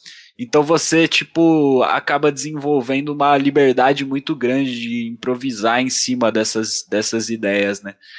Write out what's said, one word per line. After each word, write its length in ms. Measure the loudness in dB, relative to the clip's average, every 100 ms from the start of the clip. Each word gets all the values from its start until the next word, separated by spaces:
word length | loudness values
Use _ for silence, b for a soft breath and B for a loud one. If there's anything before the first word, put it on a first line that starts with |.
| B B B -14
Então 240 | 0 0
você, 460 | 2 2 2 2 2
tipo, 720 | 0 -2 2 4 4 4 4
acaba 480 | 2 0 -2 0 0
desenvolvendo 760 | -2 -8 -6 -2 -2 0 -4 -4
uma 280 | 0 2 4
liberdade 680 | 4 4 4 4 2 2 -2
muito 280 | -6 -6
grande 460 | -4 -2 0 -2 -4
de 280 | -6 -6 -6
improvisar 720 | -6 -6 -4 -6 -2 0 0
em 80 | 0
cima 420 | -2 -2 0 0
dessas, 540 | 0 -2 -2 -4 -6 -4
dessas 400 | -4 -2 -4 -4
ideias, 540 | -4 -2 0 -2 -4
né? 120 | -12 -18 B